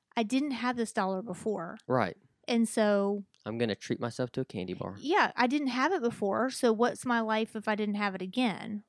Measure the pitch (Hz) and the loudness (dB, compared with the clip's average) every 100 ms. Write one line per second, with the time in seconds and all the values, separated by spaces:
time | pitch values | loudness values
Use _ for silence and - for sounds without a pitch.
0 | _ - 214 262 294 240 240 247 220 - | _ -2 0 2 0 -2 -2 -2 -2 0
1 | 190 190 214 175 220 196 165 - - 127 | 0 -2 -4 -4 -2 -2 -4 -8 0 2
2 | 95 - _ _ - 233 226 - 208 202 | 2 -2 _ _ 0 2 2 4 4 4
3 | 202 202 196 _ 104 117 117 98 - - | 2 -2 -6 _ -6 -2 0 -2 -2 -2
4 | 120 - 127 - 131 107 90 90 - 98 | -2 -2 -4 -4 -6 -4 -6 -6 -8 -6
5 | 269 381 233 - 247 294 277 240 285 370 | 0 2 2 2 2 2 0 0 2 2
6 | 240 - 202 214 254 - 247 214 240 - | 0 -2 -2 0 0 2 2 4 2 0
7 | 247 233 220 220 220 220 214 208 208 202 | -2 0 0 0 -2 -4 -2 0 0 0
8 | 208 190 185 214 247 170 - 208 | -2 -4 -6 0 0 0 -6 -8